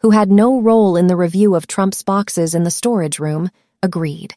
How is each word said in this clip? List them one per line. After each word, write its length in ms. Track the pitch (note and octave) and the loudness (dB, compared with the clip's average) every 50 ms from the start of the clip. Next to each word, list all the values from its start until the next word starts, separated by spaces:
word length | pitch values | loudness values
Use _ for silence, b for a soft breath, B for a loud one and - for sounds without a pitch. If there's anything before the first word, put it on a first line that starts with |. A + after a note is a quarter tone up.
who 100 | - A3+ | 4 4
had 220 | G#3 G#3+ G#3 F#3+ G3 | 4 4 4 4 4
no 280 | G3+ G#3+ A#3+ C4 C4 | 4 4 4 2 2
role 360 | A3 A3+ A3+ A3+ G#3+ G3 F3 | 2 2 4 4 4 2 2
in 100 | E3+ F3 | 2 2
the 80 | F3+ F3+ | 2 2
review 400 | F3 F3+ E3+ E3+ F#3+ G#3 G#3 F#3+ | 0 0 -2 0 2 2 2 2
of 140 | E3 D#3 _ | 0 -2 _
Trump's 340 | - - F#3+ G3 F#3+ - - | -4 -2 -2 -2 -2 -4 -4
boxes 500 | - G3 G3+ G3+ - - - E3 E3 E3 | -2 -2 -2 -2 -4 -4 -4 -4 -2 -2
in 120 | E3+ E3+ | -2 -2
the 40 | E3+ E3+ | -2 -4
storage 480 | - - A#3+ A#3+ G#3 E3 D3+ D3+ - | -4 -4 -2 -2 -2 -2 -4 -6 -6
room, 320 | D3+ D3+ D3+ D#3 E3+ F#3 _ _ _ _ _ _ | -6 -6 -4 -4 -6 -8 _ _ _ _ _ _
agreed. 540 | - F#3 F3 F3 D#3+ D3+ C#3+ D#3+ E3 - - | -6 -6 -4 -4 -6 -6 -8 -10 -16 -20 -20